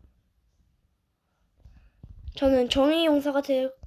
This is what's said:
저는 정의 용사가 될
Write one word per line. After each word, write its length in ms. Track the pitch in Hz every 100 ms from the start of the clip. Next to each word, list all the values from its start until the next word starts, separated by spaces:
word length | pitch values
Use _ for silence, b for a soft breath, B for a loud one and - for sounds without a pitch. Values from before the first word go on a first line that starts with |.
| _ _ _ _ _ _ _ _ _ _ _ _ _ _ _ _ - - _ _ - - - -
저는 320 | 269 262 247
정의 360 | 277 285 330 320
용사가 360 | 285 285 277
될 320 | 277 262 262 -